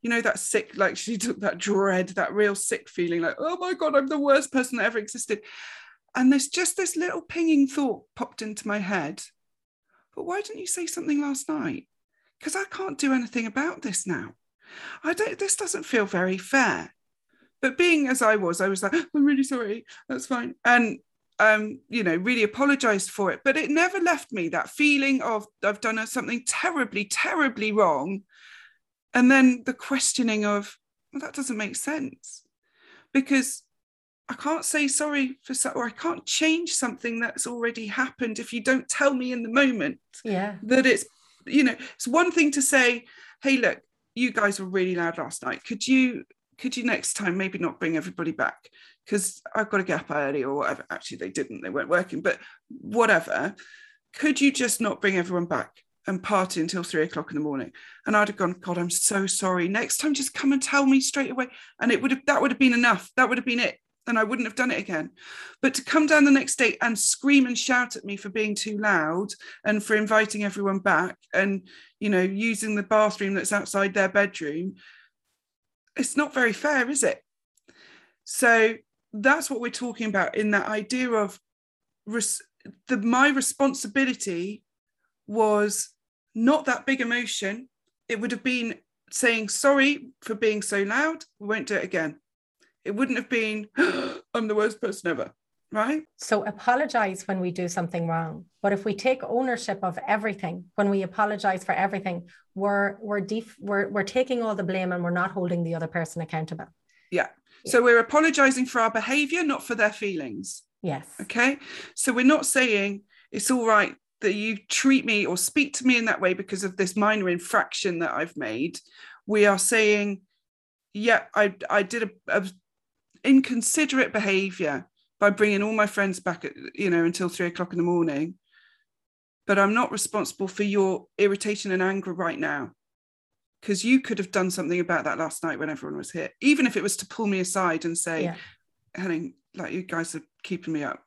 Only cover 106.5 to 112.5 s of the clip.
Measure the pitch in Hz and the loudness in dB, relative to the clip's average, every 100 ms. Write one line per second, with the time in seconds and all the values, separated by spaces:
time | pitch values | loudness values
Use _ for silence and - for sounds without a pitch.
106.5 | 165 - _ _ _ _ 180 - _ _ | -10 -14 _ _ _ _ -4 -4 _ _
107.5 | _ - 247 240 233 226 294 320 294 269 | _ 0 4 6 6 6 4 4 4 4
108.5 | 262 254 247 226 220 214 277 285 330 320 | 4 -2 2 0 0 -2 -2 0 0 -2
109.5 | 277 - 226 214 208 208 175 135 104 190 | -2 -4 0 0 0 -6 -4 -6 -10 -12
110.5 | - _ _ 185 143 - - 202 233 247 | -14 _ _ -6 -6 -10 -18 -8 2 2
111.5 | 277 - - - - - 240 254 302 262 | 0 -8 -16 -16 -4 0 4 6 6 4